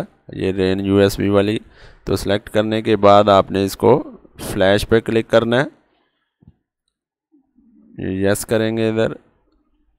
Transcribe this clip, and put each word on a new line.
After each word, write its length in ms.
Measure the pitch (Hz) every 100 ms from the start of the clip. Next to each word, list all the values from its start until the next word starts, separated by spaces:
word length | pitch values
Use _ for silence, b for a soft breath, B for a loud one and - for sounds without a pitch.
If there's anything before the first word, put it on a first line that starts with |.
| 180 _ -
ये 180 | 101 95
रेन 280 | 95 92 95
यूएसबी 480 | 98 98 98 - 98
वाली। 320 | 101 101 113 - b b b -
तो 100 | 98
सिलेक्ट 320 | - 101 -
करने 340 | 107 107 110
के 140 | 110 104
बाद 320 | 101 101 104
आपने 360 | 98 90 95
इसको 320 | 98 - 101 135 - - _ -
फ्लैश 440 | - 107 95 104
पे 160 | - 113
क्लिक 260 | 110 113 113
करना 320 | 113 113 120
है, 80 | 156 - _ _ _ _ _ _ _ _ _ _ _ _ _ _ _ _ _ _ _ _ _ -
ये 300 | 92 95 98
यस 140 | 104
करेंगे 440 | - 113 110 113 110
इधर। 280 | 110 110 - _ _ _ _ _ _ _